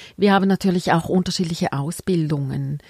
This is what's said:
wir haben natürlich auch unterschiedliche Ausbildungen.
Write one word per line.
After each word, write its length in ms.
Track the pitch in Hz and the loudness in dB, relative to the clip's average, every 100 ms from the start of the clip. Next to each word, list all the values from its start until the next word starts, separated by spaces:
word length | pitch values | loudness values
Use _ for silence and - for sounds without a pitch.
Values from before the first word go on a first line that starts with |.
| - - | -20 0
wir 160 | 202 | 4
haben 160 | 196 190 | 4 4
natürlich 440 | 190 190 180 175 | 2 2 0 2
auch 160 | 170 - | 0 2
unterschiedliche 640 | 185 180 175 170 170 185 | 0 0 -2 -4 -2 -4
Ausbildungen. 1040 | 139 139 - - 175 156 147 135 139 139 147 - | -4 -6 -6 -2 0 0 -2 -2 -4 -4 -6 -10